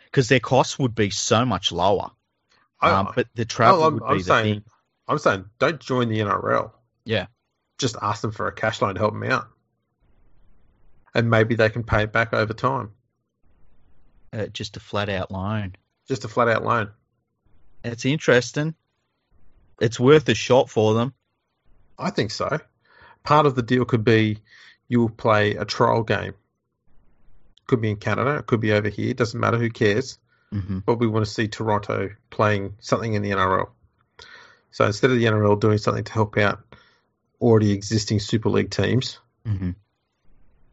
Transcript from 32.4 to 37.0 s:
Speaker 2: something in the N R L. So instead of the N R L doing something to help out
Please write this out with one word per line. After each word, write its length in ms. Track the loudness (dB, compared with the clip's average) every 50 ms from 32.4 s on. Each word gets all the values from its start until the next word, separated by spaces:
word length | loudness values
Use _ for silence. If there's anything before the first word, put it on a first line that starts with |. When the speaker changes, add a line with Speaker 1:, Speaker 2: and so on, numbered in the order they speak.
| 2 2 2 0 -2 -6 -12 -14
Speaker 2:
something 340 | -4 -2 -2 -2 0 -2 -2
in 80 | -2 -2
the 100 | -2 0
N 60 | 0
R 220 | 2 2 2 0
L. 120 | -2 -4 _ _ _ _ _ _ _ _ _ -20 -20 -20 -20 -20 -20 -20 _ _ _ _
So 140 | -2 0 0
instead 260 | 0 2 2 2 2
of 60 | 2
the 100 | 2 2
N 80 | 2 4
R 100 | 4 4
L 120 | 4 4
doing 220 | 4 4 2 2 2
something 260 | 0 -2 -2 -2 -4
to 80 | -4 -2
help 240 | -2 -2 0 0
out 240 | 2 2 2 0 -4 -10 _ -20 -20 _ _ _ _